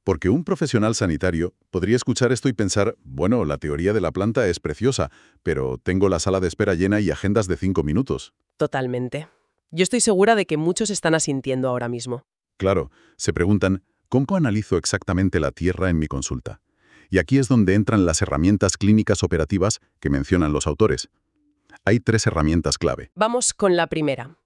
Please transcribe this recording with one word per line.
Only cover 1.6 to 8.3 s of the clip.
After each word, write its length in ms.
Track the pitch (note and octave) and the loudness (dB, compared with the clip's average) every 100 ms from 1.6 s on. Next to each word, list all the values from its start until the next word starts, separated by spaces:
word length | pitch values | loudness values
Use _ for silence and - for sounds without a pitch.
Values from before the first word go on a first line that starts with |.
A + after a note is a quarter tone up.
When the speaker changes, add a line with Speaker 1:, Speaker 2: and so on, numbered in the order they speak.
| _ | _
Speaker 1:
podría 240 | F#2 F#2 A#2+ | -4 0 0
escuchar 360 | - A2+ B2 | 0 0 0
esto 180 | B2+ C#3+ | 0 -2
y 40 | |
pensar, 420 | A2+ G2+ G#2 G2+ - | -2 -2 0 -2 -4
"Bueno, 420 | - C2 F2+ A#2+ E2 | -10 -4 0 0 0
la 120 | C#2+ | -4
teoría 360 | D2+ D2 F2+ | -4 -2 0
de 80 | G#2+ | 0
la 100 | E2+ | -2
planta 360 | D#2+ G#2 A#2 G#2+ | -2 -2 0 0
es 120 | F2 | -2
preciosa, 500 | - D2+ A#2 C3 D#2 - _ _ | -6 -2 -2 0 -4 -8 _ _
pero 380 | - C#2 C2 B1+ | -4 -4 -4 -4
tengo 260 | - F#2 G2 | -2 2 2
la 120 | E2+ | 2
sala 200 | G2 F#2+ | 0 0
de 100 | F#2 | 0
espera 260 | - G2+ F2 | 0 0 0
llena 240 | F#2+ G#2 | 2 2
y 100 | F#2+ | 0
agendas 380 | C#2+ G2 G#2 F#2+ | -2 0 0 0
de 100 | E2+ | -2
cinco 240 | F#2 F#2 | 0 0
minutos". 520 | D2 E2 C3+ C#2 - | 0 0 0 -4 -8